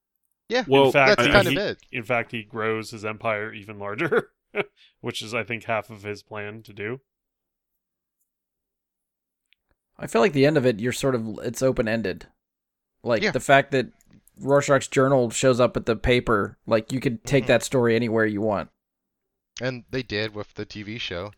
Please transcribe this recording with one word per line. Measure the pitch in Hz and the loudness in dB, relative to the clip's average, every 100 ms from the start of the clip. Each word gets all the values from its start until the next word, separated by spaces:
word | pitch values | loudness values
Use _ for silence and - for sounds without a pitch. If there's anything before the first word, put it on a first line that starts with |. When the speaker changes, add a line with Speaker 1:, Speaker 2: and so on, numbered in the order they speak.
| _ _ _ _ _ | _ _ _ _ _
Speaker 1:
Yeah, | 254 196 | -4 2
Speaker 2:
Well, | 135 135 | 6 6
Speaker 3:
In | |
fact, | 143 135 202 | 6 4 4
Speaker 1:
that's | - | 6
Speaker 3:
he, | |
Speaker 1:
kind | 202 175 | 4 4
of | |
Speaker 3:
he, | 139 | 0
Speaker 1:
it. | 156 101 _ | -2 -6 _
Speaker 3:
in | 120 | -12
fact, | 110 120 113 | -4 -4 -4
he | 117 | -10
grows | 104 113 110 110 107 | -10 -4 -2 -2 -6
his | 113 | -10
empire | 107 107 117 104 110 | -10 -6 -4 -4 -6
even | 110 101 104 | -10 -16 -12
larger, | 101 113 165 220 - _ _ | -10 -6 -2 -2 -2 _ _
<laughs> | - - _ _ _ | -8 -8 _ _ _
which | 120 - | -10 -10
is, | 110 | -8
I | 117 | -6
think, | 107 113 | -6 -8
half | 110 110 - | -4 -6 -6
of | 107 | -12
his | 104 101 | -12 -12
plan | - 107 104 110 | -12 -12 -12 -14
to | 110 | -18
do. | 101 104 131 _ _ _ _ _ _ _ _ _ _ _ _ _ _ _ _ _ _ _ _ _ _ _ _ _ _ _ _ _ _ | -12 -10 -10 _ _ _ _ _ _ _ _ _ _ _ _ _ _ _ _ _ _ _ _ _ _ _ _ _ _ _ _ _ _
Speaker 4:
I | - | -4
feel | 226 | 2
like | 220 | 2
the | 143 139 | 4 4
end | 151 | 4
of | |
it, | 127 104 | 2 0
you're | 120 | -4
sort | - 139 | -2 -2
of, | 123 110 101 | -2 -4 -8
it's | - 117 | -8 -2
open-ended. | 131 127 110 117 101 82 - _ _ _ _ _ _ _ | 0 0 -2 -2 -4 -6 -12 _ _ _ _ _ _ _
Like, | 113 113 | -2 0
Speaker 1:
Yeah. | 208 | 0
Speaker 4:
the | 131 | -2
fact | - 139 139 | 4 4 4
that | 135 117 _ _ _ _ - | -2 -4 _ _ _ _ -12
Rorschach's | 127 143 143 135 - | 2 2 4 2 2
journal | - 131 139 120 | 2 4 4 2
shows | - 131 123 | 2 2 4
up | 120 120 | 2 2
at | 104 | -2
the | 110 | -2
paper, | 135 123 120 107 98 - - | 2 2 2 0 -2 -8 -2
like, | 113 110 | -2 0
you | 131 | -4
could | 131 113 | -4 -4
take | - 139 | 0 0
Speaker 1:
Mm-hmm. | - | 4
Speaker 4:
that | 117 | 2
story | - 131 120 113 | 2 0 2 2
anywhere | 120 110 | 2 0
you | 110 104 | 0 0
want. | 110 95 - _ _ _ _ _ _ _ _ - | -2 -2 -4 _ _ _ _ _ _ _ _ -8
Speaker 1:
And | 127 123 - | -8 -8 -8
they | 131 | -8
did | 123 104 110 104 | -4 -4 -4 -8
with | 101 | -12
the | - | -12
T | 104 104 | -12 -12
V | 101 117 | -12 -10
show, | - 87 101 | -8 -8 -10